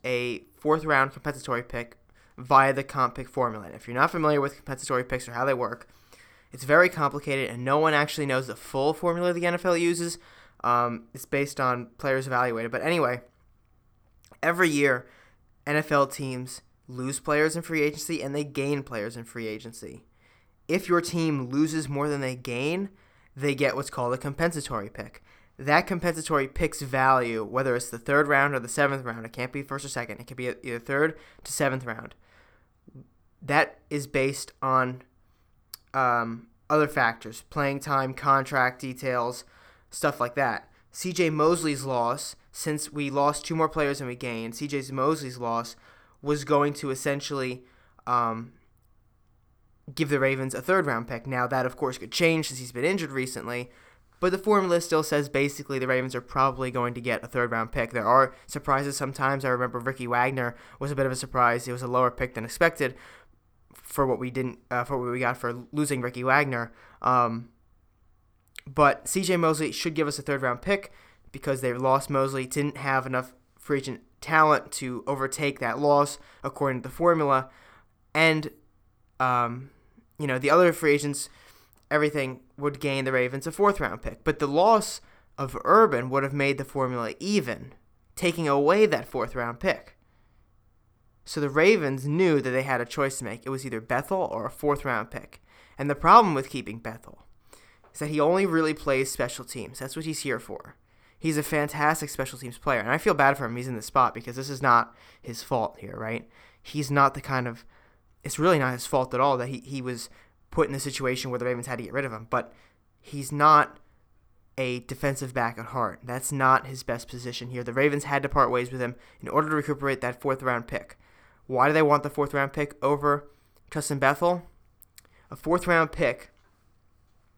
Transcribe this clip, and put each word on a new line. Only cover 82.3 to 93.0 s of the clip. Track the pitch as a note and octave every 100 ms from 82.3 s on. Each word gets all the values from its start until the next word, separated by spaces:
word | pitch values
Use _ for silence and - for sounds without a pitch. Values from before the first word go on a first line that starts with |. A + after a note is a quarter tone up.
| B2+ _ -
would | C#3+ C3+
gain | D3 C3+ C3
the |
Ravens | C3 B2 C3+ D#3+
a |
fourth | D#3 G3+ G3
round | B2+ G2
pick. | A#2 A2
But | - D3+
the | C#3+
loss | D3 G3+ A3 - - - _ _ -
of | C3+ A#2+
Urban | - G3+ A3 B2+ B2+
would | C3+
have | C3+
made | C#3+ C#3 C3+
the | C3+
formula | C#3 B2+ B2 A2 -
even, | F#3+ G#3 B2 A2 B2+ - _ _ _ -
taking | F3+ E3 D#3
away | C#3 C#3+ G3+ A3
that | B2+ -
fourth | C3+ A#2 C3
round | A#2 A#2+
pick. | F#3+ - - - _ _ _ _ _ _ _ _ _ _ _ _ -
So | D#3+
the | C#3+
Ravens | C#3 F3+ G#3+ C#3+ C3+ C#3
knew | D#3 F#3 D3
that | B2+
they | B2+
had | C#3 B2+
a | A#2+
choice | -